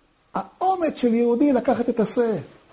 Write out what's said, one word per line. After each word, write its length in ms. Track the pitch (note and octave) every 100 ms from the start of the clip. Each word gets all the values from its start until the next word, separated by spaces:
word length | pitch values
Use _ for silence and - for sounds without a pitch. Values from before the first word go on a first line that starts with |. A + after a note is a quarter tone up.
| _ _ _
האומץ 640 | - - - F#4 F#4 D#4 -
של 160 | A#3+
יהודי 400 | A3+ A#3+ A#3+ D4
לקחת 360 | B3 - A3+ A#3+
את 100 | A#3
השה. 380 | G3+ - A#3 F#3 B2 - _